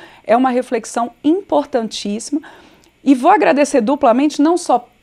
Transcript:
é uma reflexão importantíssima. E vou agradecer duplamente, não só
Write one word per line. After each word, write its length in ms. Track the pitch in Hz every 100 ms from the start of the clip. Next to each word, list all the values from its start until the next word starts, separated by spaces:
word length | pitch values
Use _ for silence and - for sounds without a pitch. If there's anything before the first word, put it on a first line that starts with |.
| - -
é 140 | - 240
uma 140 | 262
reflexão 600 | 247 247 226 - 233 240 _
importantíssima. 1200 | 294 370 - 294 285 240 220 - 202 214 - 302 - - - _ _ _
E 120 | 254
vou 160 | 254 311
agradecer 500 | 392 - 285 285 269
duplamente, 640 | 214 285 254 240 294 -
não 160 | 311 349
só 300 | - 254 - _